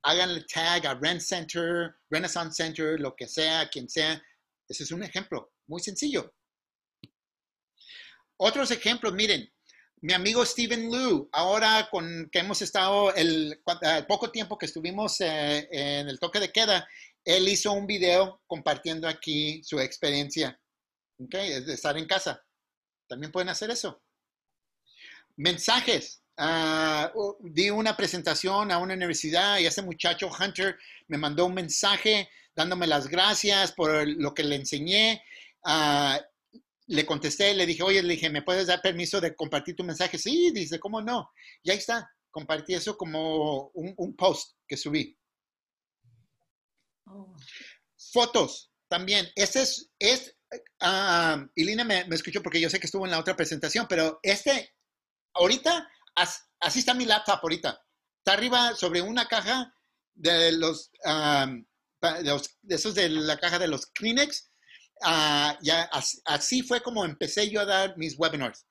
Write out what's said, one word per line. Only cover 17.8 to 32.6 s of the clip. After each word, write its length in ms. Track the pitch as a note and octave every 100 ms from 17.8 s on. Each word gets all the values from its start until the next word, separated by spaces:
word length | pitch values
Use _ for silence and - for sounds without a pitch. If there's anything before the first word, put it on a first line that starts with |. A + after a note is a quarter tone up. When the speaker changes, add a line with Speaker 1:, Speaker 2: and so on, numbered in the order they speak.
| G3+
Speaker 1:
video 560 | G#3 F3+ F3 F#3+ - _
compartiendo 580 | E3 - D3 E3 D#3+ D#3+
aquí 560 | D#3 - D3+ D3+ D#3+
su 160 | - D3
experiencia, 840 | C3 - D3+ C#3+ C#3+ D#3+ C3+ - _ _ _ _ _ _
¿ok? 140 | B2+
Es 320 | F3+ G3 C3+ C3+
de 80 |
estar 220 | C3 D3+ D3+
en 100 | D#3+
casa. 360 | F#3+ F3+ C3 _ _ _ _ _ _ _
También 220 | B2+ D#3
pueden 180 | F3+ F3+
hacer 200 | E3+ G#3+
eso. 320 | A#3 F#3+ C#3+ _ _ _ _ _ _ _ _ _ _ - - _ -
Mensajes. 840 | D#3+ F3 - A#3+ A#3+ F3 - - _ -
Ah, 760 | D3+ E3 D#3+ D#3+ D#3 D3+ D#3+
u-, 220 | A3 G3+ G3+
di 280 | F3+ D#3 G3+
una 260 | G#3 A3 G#3+
presentación 760 | G3+ F3+ D#3+ D3+ F#3 G3 G#3
a 60 | F3
una 160 | F#3
universidad 640 | F#3 F3+ E3 D#3 E3+ G3+ G3+
y 80 | E3
ese 160 | F3+
muchacho 460 | F#3+ E3 F3 E3+ F#3 -
Hunter 400 | G3 - F#3+ - - - _
me 120 | D3
mandó 280 | D3+ D3 F3+
un 80 |
mensaje 720 | F#3 E3 - G3+ G3 G#3+ G#3+ F#3+ - _
dándome 320 | -